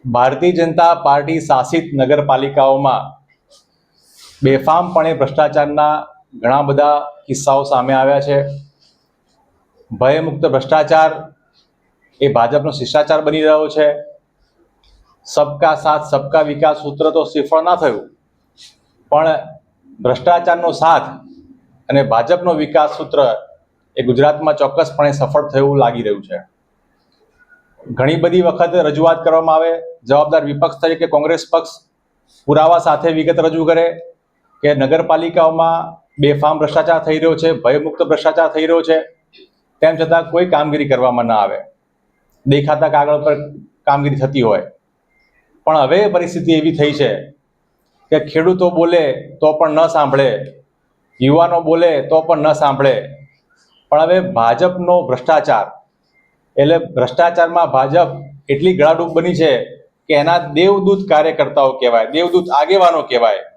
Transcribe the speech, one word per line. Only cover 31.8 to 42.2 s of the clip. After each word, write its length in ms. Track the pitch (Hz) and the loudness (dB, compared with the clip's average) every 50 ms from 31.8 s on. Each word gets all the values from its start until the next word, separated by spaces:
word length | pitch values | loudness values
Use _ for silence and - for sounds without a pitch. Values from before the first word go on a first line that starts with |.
| _ _ _ _ _ _ _ _ _ _ _ _ _ | _ _ _ _ _ _ _ _ _ _ _ _ _
પુરાવા 320 | - 147 156 156 160 175 165 | 0 2 4 4 4 4 4
સાથે 300 | 165 165 151 147 151 165 | 4 0 0 0 0 -2
વિગત 280 | 160 156 151 170 165 147 | -2 0 0 0 0 0
રજૂ 260 | 160 160 156 165 160 | 0 0 0 0 0
કરે 200 | 156 165 165 170 170 165 165 - - _ _ _ _ _ _ _ _ _ _ - | 2 2 2 0 0 -4 -8 -16 -20 _ _ _ _ _ _ _ _ _ _ 0
કે 100 | 147 147 | 0 0
નગરપાલિકાઓમાં 1200 | 135 135 135 220 214 - - 160 156 165 165 160 175 160 160 160 160 165 165 165 165 165 170 - _ _ _ _ - | 0 0 0 0 0 2 0 0 0 0 -2 0 2 2 2 2 0 0 0 0 -2 -6 -10 -16 _ _ _ _ 0
બેફામ 400 | 139 143 147 143 147 151 156 151 | 0 0 2 2 0 0 0 0
ભ્રષ્ટાચાર 400 | 151 147 - 165 151 165 165 160 160 | -2 0 0 0 2 2 0 0 0
થઈ 160 | 160 156 156 | -2 -2 0
રહ્યો 160 | 156 165 160 | 2 0 0
છે, 140 | 160 160 160 160 | 2 0 -2 -2
ભયમુક્ત 480 | 117 - 120 139 147 151 160 147 - 170 | 0 0 0 2 2 -2 -4 -4 -4 -2
ભ્રષ્ટાચાર 460 | 143 156 - - 160 156 170 165 156 | 0 0 0 0 0 2 2 0 0
થઈ 160 | 156 156 160 | 0 -2 0
રહ્યો 160 | 160 165 165 | 2 0 0
છે, 160 | 160 160 160 156 160 - _ _ _ _ _ - - _ _ _ _ _ _ _ | 2 2 0 0 0 -6 _ _ _ _ _ -20 -20 _ _ _ _ _ _ _
તેમ 140 | 156 160 165 | 0 0 2
છતાં 320 | 147 165 151 165 165 165 165 | 0 0 0 0 0 0 0
કોઈ 140 | 165 170 180 | 0 0 0
કામગીરી 440 | 180 165 147 151 156 147 151 147 143 | 2 0 0 0 0 -2 -2 0 0
કરવામાં 360 | 135 123 127 127 120 120 117 | 0 2 2 0 0 0 0
ના 100 | 117 113 | 0 0
આવે, 240 | 107 101 98 98 - - - _ _ _ _ _ _ _ _ _ _ | 0 0 -2 -4 -8 -12 -16 _ _ _ _ _ _ _ _ _ _